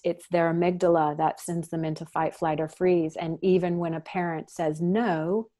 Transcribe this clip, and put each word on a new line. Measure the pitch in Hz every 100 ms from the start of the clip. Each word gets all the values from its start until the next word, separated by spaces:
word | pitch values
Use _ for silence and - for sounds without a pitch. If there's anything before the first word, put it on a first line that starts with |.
it's | 175 170 -
their | 180 165
amygdala | 165 175 180 180 170 151 151
that | 160 -
sends | - 170 160
them | 165
into | 160 156 165
fight, | 165 160 -
flight, | 165 151
or | 156
freeze. | - 185 175 160 -
And | 165 165
even | 190 185 175 175
when | 170 165
a |
parent | - 190 175 160 -
says | - 165 156
no, | 175 202 240 165 160 208 226 _